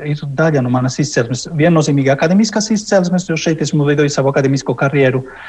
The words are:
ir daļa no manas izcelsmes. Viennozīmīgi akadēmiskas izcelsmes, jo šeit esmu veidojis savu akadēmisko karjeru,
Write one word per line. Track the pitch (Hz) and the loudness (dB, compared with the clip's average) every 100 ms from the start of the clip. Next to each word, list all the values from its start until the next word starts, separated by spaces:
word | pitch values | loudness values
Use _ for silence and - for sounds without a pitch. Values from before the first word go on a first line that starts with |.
ir | 147 147 143 | -6 -6 -4
daļa | 135 160 147 | -2 0 0
no | 123 | 0
manas | 127 127 - | 0 0 -2
izcelsmes. | 143 - 117 117 - | -2 -2 -2 -4 -6
Viennozīmīgi | 160 156 165 147 139 135 | 0 2 4 2 2 2
akadēmiskas | 143 165 190 220 226 208 | 2 2 2 2 0 -2
izcelsmes, | 214 - 196 175 180 - | -2 0 0 2 -2 -2
jo | 160 | -2
šeit | 170 151 | -2 -2
esmu | 156 156 | 0 0
veidojis | 143 147 147 147 | 2 2 0 0
savu | 135 | 0
akadēmisko | 143 135 135 - 127 | 0 0 0 -2 -2
karjeru, | 139 143 131 127 127 - | 0 2 2 2 -4 -14